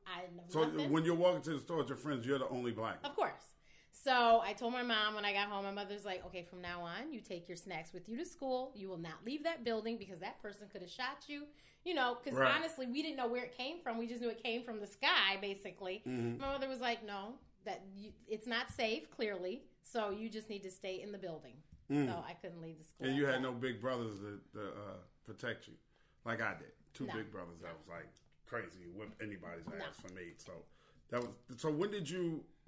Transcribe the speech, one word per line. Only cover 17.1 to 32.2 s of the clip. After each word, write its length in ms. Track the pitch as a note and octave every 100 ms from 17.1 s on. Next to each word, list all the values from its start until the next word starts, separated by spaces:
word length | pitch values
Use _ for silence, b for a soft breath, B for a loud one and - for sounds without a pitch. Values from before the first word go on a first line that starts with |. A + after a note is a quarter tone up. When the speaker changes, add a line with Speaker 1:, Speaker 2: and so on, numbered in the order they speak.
| G3+ G3+ C#4 - -
Speaker 1:
that 180 | G#3 F3+ G3
you, 180 | G3 G#3 - -
it's 200 | G#3+ A#3+
not 240 | A#3 B3+
safe, 400 | - A3+ C#4 D#4
clearly. 540 | - G#3+ F#3+ F3+ A#3+ - -
So 280 | - A#3 G#3
you 180 | G3+ A3+
just 200 | G#3+ G#3+
need 120 | G3+
to 60 | F#3
stay 300 | - G3 F#3
in 100 | G#3
the 60 | G3
building." 440 | F#3 D#3 B2+ C3+ - - -
Speaker 2:
Mm. 160 | C#3+ C3
Speaker 1:
So 180 | A2+ A#2+
I 80 |
couldn't 260 | F3 F3+ E3+
leave 180 | E3 D#3+
the 60 |
school 220 | - - C3
Speaker 2:
And 100 | C#3
you 80 |
Speaker 1:
after 80 | C#3
Speaker 2:
had 100 | B2+
Speaker 1:
that. 40 | C3
Speaker 2:
no 40 |
big 280 | A#2+ C3 A2+
brothers 380 | B2+ B2 A2+ G2
to, 200 | G#2 G2+ -
to, 140 | G#2+ G2
uh, 280 | - G#2 F#2+ F2 _
protect 440 | - G2+ A#2+ A2 -
you, 60 | - _ b b b
like 160 | A2+ A#2
I 140 | A2
did. 180 | E2 - - -
Two 120 | - C3
Speaker 1:
No. 80 |
Speaker 2:
big 160 | A2+ G#2
brothers 300 | G2+ F2 E2
that 80 | D#2+
Speaker 1:
No. 40 | D#2+
Speaker 2:
was, 100 | F2+
like, 200 | E2+ D#2 - - - -
crazy, 400 | A#2 F#2 F#2 E2+
whip 160 | F#2 G#2 -
anybody's 460 | G#2+ F#2+ E2+ E2+ D#2+
Speaker 1:
No. 100 | -
Speaker 2:
ass 140 | - -
for 120 | F#2
me. 180 | F#2 F2 -
So 280 | - E2+ - b b b -
that 100 | A#2+
was. 100 | A#2+ - - A#2
So 100 | D#3
when 200 | D3+ G3+
did 180 | G3+ D3
you? 360 | F3+